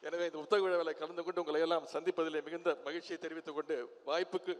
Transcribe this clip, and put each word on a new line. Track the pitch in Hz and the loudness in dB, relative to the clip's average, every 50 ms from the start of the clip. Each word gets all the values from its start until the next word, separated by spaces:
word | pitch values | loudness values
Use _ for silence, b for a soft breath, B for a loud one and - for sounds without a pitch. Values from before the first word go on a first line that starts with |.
| - | -6
எனவே | 151 160 170 175 170 | -4 0 0 0 0
இந்த | 160 156 151 | 0 -4 0
புத்தக | - 214 208 190 | 4 4 4 6
விழாவில் | 185 180 175 165 160 156 151 | 6 4 4 2 2 -2 -2
கலந்து | 156 156 175 175 170 | -4 -6 -4 -4 -4
கொண்டு | 175 180 175 175 | -2 -2 -2 -2
உங்களை | 151 151 151 165 | 2 4 4 4
எல்லாம் | 165 170 165 151 - - | 6 4 2 0 -2 -6
சந்திப்பதிலே | 156 165 175 180 - 160 160 156 156 143 | -2 0 0 2 2 0 0 0 -2 -4
மிகுந்த | 151 165 170 165 175 156 - - | -2 -8 -2 2 2 2 2 0
மகிழ்ச்சியை | 139 151 170 165 - 185 160 - | -4 -4 -4 -6 -6 -8 -6 -6
தெரிவித்துக் | 160 160 165 160 - 147 147 | -6 -8 -8 -8 -6 -6 -6
கொண்டு | 151 - 160 131 120 117 - - - 139 | -2 -2 -2 -2 -2 -6 -12 -12 -4 0
வாய்ப்புக்கு | 147 170 185 180 - 185 180 185 180 - | 0 0 0 0 -2 -4 -2 -2 -4 -4